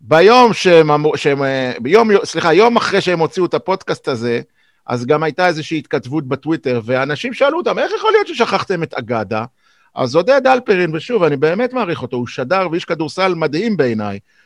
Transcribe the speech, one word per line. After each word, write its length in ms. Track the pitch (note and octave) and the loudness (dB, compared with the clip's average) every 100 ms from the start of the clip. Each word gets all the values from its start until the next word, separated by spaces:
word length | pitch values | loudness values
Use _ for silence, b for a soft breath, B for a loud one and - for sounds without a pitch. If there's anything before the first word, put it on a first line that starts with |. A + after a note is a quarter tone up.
ביום 520 | G#2+ D#3 F#3 B3 B3 | 2 4 6 6 4
שהם 380 | G3 F#3 E3 D#3 | 4 4 6 6
אמרו, 260 | D3 D3+ C#3 | 4 2 0
שהם, 260 | D3+ C#3 | 0 0
אה, 300 | C3+ C3+ B2+ A#2+ | 0 -2 -4 -4
ביום, 320 | A#2 F#3+ A3+ G3 | 2 4 4 2
סליחה, 280 | - E3 E3+ | 2 -2 2
יום 240 | D#3+ A#3 A#3 | 4 4 4
אחרי 240 | - G3 | 0 -2
שהם 180 | F3+ F3 | 0 0
הוציאו 280 | D#3+ - F3 | -2 -2 -2
את 80 | |
הפודקאסט 540 | D3+ - F#3+ - E3 - | -2 -2 -6 -4 -8 -4
הזה, 320 | B2+ A#2 A#2 C3+ _ _ _ - | -4 -2 -4 -6 _ _ _ -8
אז 200 | B2 A#2+ | -6 0
גם 160 | D3+ | 0
הייתה 240 | D#3 C#3+ F3+ | 0 0 0
איזושהי 320 | E3 D3+ D#3+ | 0 -4 -8
התכתבות 500 | - D3 B2 D3 C3+ | -4 -6 -4 -6 -4
בטוויטר, 520 | C3 D3 D#3+ D3 B2 | -8 -4 -4 -2 -4
ואנשים 500 | A2 B2+ C#3 D3 A#3+ | -2 -2 -2 -4 -6
שאלו 240 | A3+ C#4 D#4+ | 0 0 0
אותם, 200 | A#3 G#3 | -2 -2
"איך 140 | D4+ G#4 | -2 -2
יכול 160 | G#4+ | 2
להיות 140 | G#4+ G4+ | 2 0
ששכחתם 560 | C#4+ A3+ G3 - F3+ | -2 0 0 -2 -4
את 120 | D#3+ | -4
אגדה?" 500 | - A2 A#2 G2+ G#2+ A#2+ _ _ _ _ | -8 -4 -4 -2 -4 -6 _ _ _ _
אז 220 | - C3 C#3 | -6 0 0
עודד 300 | F#3 C#4 C4 | 2 2 4
אלפרין, 500 | C4 B3+ F#3+ F3 D#3 | 2 2 0 2 -2
ושוב, 260 | - A#3+ | -4 0
אני 140 | E3 C#3+ | 0 2
באמת 360 | D3+ F3+ B3 | 0 0 -4
מעריך 300 | B3+ G3+ C#3 | -4 -4 -4
אותו, 140 | B2+ B2 | -6 -6
הוא 100 | A#2+ | -6
שדר 420 | - B2+ F#3 F#3 | -8 -4 -2 0
ואיש 140 | D#3+ | -4
כדורסל 500 | - D#3+ D#3 - F#3+ | -4 -4 -4 -2 -2
מדהים 420 | F3 D#3 D3 A3+ G3 | 0 -2 -2 -2 0
בעיניי, 420 | C3 A2 G#2 G2+ _ _ | 0 0 -4 -8 _ _